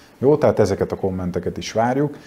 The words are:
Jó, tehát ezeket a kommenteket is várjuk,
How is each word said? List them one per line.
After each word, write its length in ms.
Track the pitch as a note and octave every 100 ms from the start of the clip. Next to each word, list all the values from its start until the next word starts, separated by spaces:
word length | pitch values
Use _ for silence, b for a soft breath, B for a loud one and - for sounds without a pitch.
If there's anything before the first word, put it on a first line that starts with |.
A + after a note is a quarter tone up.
| B B
Jó, 180 | C3 D3+
tehát 220 | A2+ G2
ezeket 340 | G2 G2 F2+
a 40 | -
kommenteket 600 | G2 F#2 F2+ F2+ - F2
is 160 | F#2
várjuk, 440 | G#2+ A#2+ C3 D3 B